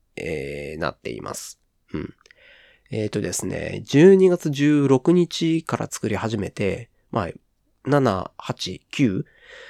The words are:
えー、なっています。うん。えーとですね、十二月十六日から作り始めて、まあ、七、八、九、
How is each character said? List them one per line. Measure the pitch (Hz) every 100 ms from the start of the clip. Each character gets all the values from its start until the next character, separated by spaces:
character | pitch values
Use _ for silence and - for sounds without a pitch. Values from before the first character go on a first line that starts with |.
| _ -
え | 78 78 69 71 71 78
ー、 |
な | 80
っ | -
て | -
い | 57
ま | -
す。 | - - - _ _ _
う | 76
ん。 | - - _ _ _ - _ _ -
え | 110 107
ー |
と | -
で | 92
す | 87 95
ね、 | 90 - 98
十 | 107 139 180
二 | 196 190
月 | 175 160
十 | 139 143 147 139
六 | 135 -
日 | 180 170 - 165 165
か | - -
ら | 160
作 | - 113
り | 107
始 | 110 110
め | 92
て、 | - 101 90 120 _ _
ま | 117
あ、 | 90 - _ _ _ _
七、 | - 143 131 95 - -
八、 | - - - - _
九、 | - 131 92 - _ - - -